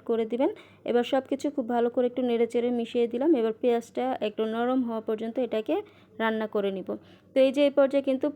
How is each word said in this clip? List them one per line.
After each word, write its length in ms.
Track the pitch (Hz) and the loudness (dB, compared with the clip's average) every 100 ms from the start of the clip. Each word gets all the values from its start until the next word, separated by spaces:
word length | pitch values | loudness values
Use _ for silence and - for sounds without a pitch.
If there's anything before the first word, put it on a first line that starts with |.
করে 220 | - 226 220 | -2 -2 -2
দিবেন। 240 | 240 302 440 - - | 0 -2 -2 -12 -12
এবার 200 | - 240 | -2 0
সব 180 | 233 175 - | 2 0 -2
কিছু 220 | - 294 | -4 -4
খুব 180 | 285 233 | -4 -2
ভালো 220 | 240 240 | 0 0
করে 160 | 240 247 | 0 -2
একটু 160 | 247 | 0
নেড়েচেড়ে 480 | 254 233 233 240 240 | -2 0 0 0 -2
মিশিয়ে 360 | 247 233 247 233 | -2 -2 -2 -2
দিলাম। 280 | 240 294 | 0 2
এবার 180 | 277 226 | 2 2
পেঁয়াজটা 640 | 220 247 233 233 - 254 262 | 0 0 0 -2 -4 -4 -2
একটু 240 | 208 208 | -4 -2
নরম 380 | 220 226 240 262 | -2 -2 0 0
হওয়া 180 | 233 226 | -2 -4
পর্যন্ত 380 | 220 220 226 240 | -4 -4 -4 -4
এটাকে 440 | 240 220 220 339 415 - - - | -2 -2 -2 -2 -4 -14 -18 -4
রান্না 280 | 226 220 214 | -2 -2 -2
করে 260 | 214 196 | -2 -2
নিব। 240 | 190 180 208 - - _ | -4 -6 -10 -12 -20 _
তো 60 | - | 4
এই 120 | 269 | 4
যে 120 | 269 | 4
এই 60 | 285 | 2
পর্যায়ে 320 | 285 269 277 | 4 2 2
কিন্তু 280 | 277 262 294 | 0 0 -2